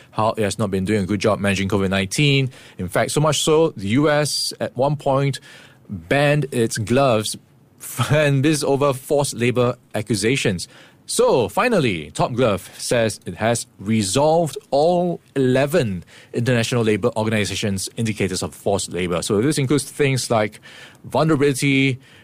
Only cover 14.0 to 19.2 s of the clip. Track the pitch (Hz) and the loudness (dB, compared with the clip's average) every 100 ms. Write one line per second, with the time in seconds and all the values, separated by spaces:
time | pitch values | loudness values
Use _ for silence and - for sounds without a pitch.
14 | 98 107 151 160 165 - - 139 156 175 | 2 2 2 2 0 -4 -4 2 2 2
15 | 180 - _ - 131 127 139 170 120 92 | 0 -4 _ -2 2 2 2 0 0 -4
16 | - - - - 120 120 110 123 110 107 | -10 -20 -10 -4 0 0 0 0 0 0
17 | 117 113 110 110 98 98 110 95 - - | 0 -2 -2 0 -2 -4 -4 -4 -8 -6
18 | 113 104 98 90 95 - - 98 - 87 | -4 -2 -4 -4 -6 -6 -4 -2 -4 -4
19 | 90 87 | -2 -2